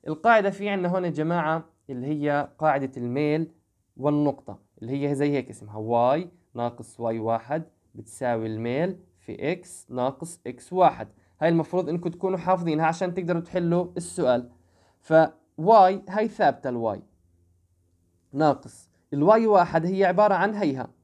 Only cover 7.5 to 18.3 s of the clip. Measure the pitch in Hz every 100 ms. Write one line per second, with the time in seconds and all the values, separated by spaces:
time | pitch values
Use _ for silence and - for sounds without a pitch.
7.5 | 156 160 _ _ - - - 127 113 113
8.5 | 110 117 131 180 190 _ _ - - 143
9.5 | 180 - - - 123 127 135 170 - -
10.5 | 123 - 185 170 - 107 _ _ _ 160
11.5 | 165 151 180 160 175 170 170 190 185 170
12.5 | 185 170 151 160 165 185 180 170 175 170
13.5 | 185 170 170 175 175 170 - 131 123 123
14.5 | _ _ _ _ _ - 160 160 - _
15.5 | - 165 220 185 196 - 196 220 220 165
16.5 | 131 135 120 113 95 - _ _ _ _
17.5 | _ _ _ _ _ _ _ _